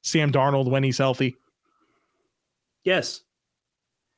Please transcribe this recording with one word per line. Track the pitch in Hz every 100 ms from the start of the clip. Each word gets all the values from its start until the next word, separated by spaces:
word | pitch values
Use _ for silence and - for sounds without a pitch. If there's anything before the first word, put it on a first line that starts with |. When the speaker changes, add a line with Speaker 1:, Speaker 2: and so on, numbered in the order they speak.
Speaker 1:
Sam | - 165 147
Darnold | 135 135 139 127
when | 135
he's | 135 123
healthy? | 135 127 127 - _ _ _ _ _ _ _ _ _ _ _ _ _ _
Speaker 2:
Yes. | 185 180 - - _ _ _ _ _ _ _ _ _